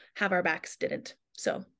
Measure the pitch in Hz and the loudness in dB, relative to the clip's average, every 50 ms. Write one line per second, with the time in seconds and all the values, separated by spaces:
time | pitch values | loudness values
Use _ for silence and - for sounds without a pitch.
0 | - - - - 208 196 190 180 175 170 160 - - - - - - - - 160 | -20 -12 -4 0 2 4 4 4 4 4 2 0 -2 -10 -8 -4 -2 -2 -2 -2
1 | - - - _ _ _ - - - - - - 190 - _ | -6 -10 -16 _ _ _ -10 -4 0 0 0 -2 -4 -12 _